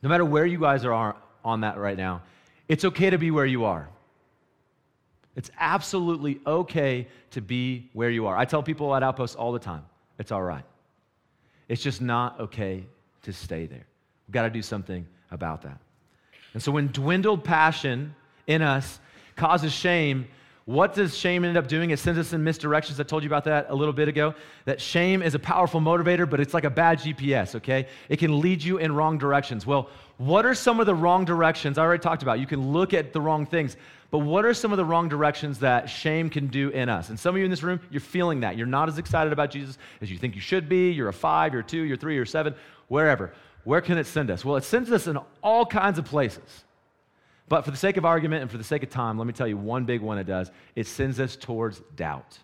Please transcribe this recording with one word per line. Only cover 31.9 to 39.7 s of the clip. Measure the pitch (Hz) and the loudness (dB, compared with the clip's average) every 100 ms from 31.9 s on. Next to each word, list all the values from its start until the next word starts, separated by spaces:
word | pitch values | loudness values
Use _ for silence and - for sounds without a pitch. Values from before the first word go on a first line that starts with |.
| 170 | 4
talked | 170 165 | 2 -2
about. | 135 113 | 0 0
You | 135 | 0
can | 147 135 | -2 0
look | 151 190 | 2 2
at | 190 147 | 2 0
the | 160 | -2
wrong | 151 156 147 | 0 0 0
things, | 170 147 - - - _ | -2 -2 -6 -20 -20 _
but | 151 | -2
what | 147 170 | 2 2
are | 220 | 2
some | 240 226 | 2 0
of | 202 | 0
the | |
wrong | 170 165 170 | 2 2 0
directions | 147 147 143 151 131 | 2 2 0 -6 0
that | 131 123 120 | 2 2 0
shame | - 156 156 165 | -4 -2 0 0
can | 151 139 | -2 -2
do | 143 139 | -2 -2
in | 135 123 | -2 -2
us? | 104 85 | -2 -4
And | 107 | -4
some | 175 | -2
of | 185 | 0
you | |
in | 190 | 0
this | 180 | -2
room, | 165 180 - | -2 -4 -6
you're | 143 | -10
feeling | - 180 175 151 | -6 -2 0 0
that. | 113 98 | -2 -4
You're | 120 | -2
not | 135 160 | 0 0
as | 151 | -2
excited | 170 165 156 | -2 0 2
about | 147 147 | 2 -2
Jesus | 139 135 | -2 -12